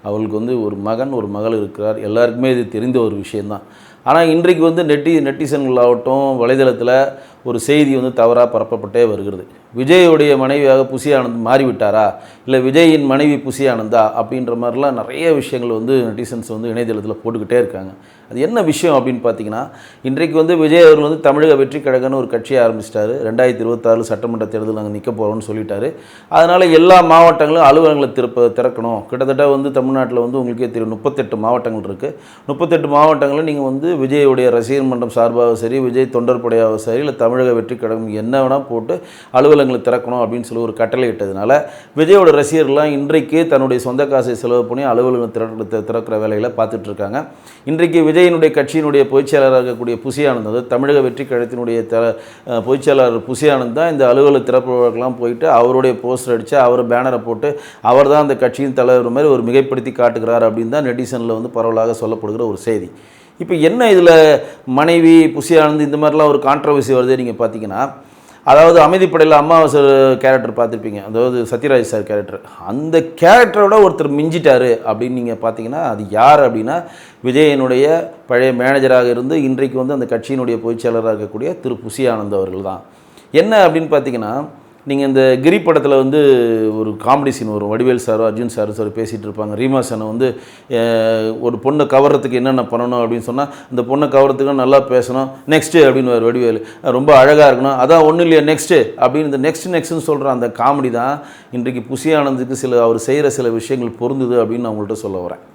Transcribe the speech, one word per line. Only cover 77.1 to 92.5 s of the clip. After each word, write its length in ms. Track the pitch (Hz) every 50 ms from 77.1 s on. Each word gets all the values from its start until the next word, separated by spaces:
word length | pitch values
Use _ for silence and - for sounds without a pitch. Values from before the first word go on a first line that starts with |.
| _ _ -
விஜயனுடைய 800 | 127 127 143 156 151 143 135 131 127 127 127 139 147 160 165 - - - - _
பழைய 260 | _ 123 123 127 131 127
மேனேஜராக 560 | 120 123 131 139 139 131 127 127 127 123 120
இருந்து 340 | 120 120 123 131 160 160 139
இன்றைக்கு 420 | 131 131 127 139 135 131 131 127
வந்து 80 | 131 147
அந்த 120 | 135 123
கட்சியினுடைய 520 | 110 120 113 107 - 135 131 127 113 117 113 110
பொதுச் 240 | 117 113 113 117
செயலராக 280 | 120 113 117 110 113 107
இருக்கக்கூடிய 440 | 104 107 101 107 107 127 160 180 -
திரு 140 | - 131 120
புசி 260 | 101 - 113 - -
ஆனந்த் 340 | 131 123 113 107 104 101 101
அவர்கள் 280 | 98 95 95 92 95
தான். 200 | 98 95 92 87 - - _ _ _ _ _ - _ _
என்ன 360 | - 151 185 214 220 214 190
அப்படின்னு 40 | 165
பாத்தீங்கன்னா, 720 | 151 165 160 147 151 143 131 135 120 117 110 104 117 135 151 151 - - _ _ _ _ _
நீங்க 220 | 139 139 139 139
இந்த 320 | 139 135 135 131 131 131 127
கிரி 160 | 131 160 180
படத்துல 400 | 208 160 170 160 156 131 143 139
வந்து 220 | 135 131 135 139 151 147 139 135 123 120 117 113 110 110 110 107 110
ஒரு 100 | 110 107
காமெடி 400 | 104 107 - 117 131 147 139 139
சீன் 220 | 135 - 120 110
வரும். 260 | 107 104 104 101 107
வடிவேல் 220 | 117 127 131 127 120 -
சாரோ 200 | - 117 110 113
அர்ஜுன் 240 | 110 107 113 120 117 117
சாரோ 140 | - 107 104
சார் 200 | 104 107 110 107
பேசிட்டு 360 | 98 110 113 107 113 110 107
இருப்பாங்க. 340 | 107 101 107 107 107 104 104
ரீமா 240 | 123 131 135 131 120 - 117
சேனன் 140 | 110 110
வந்து, 300 | 110 110 117 131 127 117 - - - - - _ _
அஹ், 720 | 131 117 113 117 117 113 113 113 113 110 110 110 113 -
ஒரு 180 | 123 120 120 110 -
பொண்ணை 240 | 135 147 151 143
கவர்றதுக்கு 440 | 120 135 135 135 143 135 139 - 131
என்னென்ன 300 | 120 123 123 135